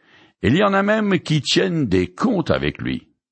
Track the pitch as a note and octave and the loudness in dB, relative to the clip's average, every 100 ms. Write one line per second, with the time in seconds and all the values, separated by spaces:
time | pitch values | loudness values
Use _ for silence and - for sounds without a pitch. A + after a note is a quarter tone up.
0 | _ _ _ _ F#2+ D#3 G3+ G3 G3 A3 | _ _ _ _ 0 2 2 2 0 0
1 | G#3 F3+ - D#3 - E3+ F#3+ E3+ B2+ F#2 | 0 -2 0 -2 0 0 0 -2 0 0
2 | F2 - A3 G3+ - C#2 C#2+ - B1 B1+ | 0 -2 -2 0 0 0 -2 -4 -6 -8
3 | - _ _ | -10 _ _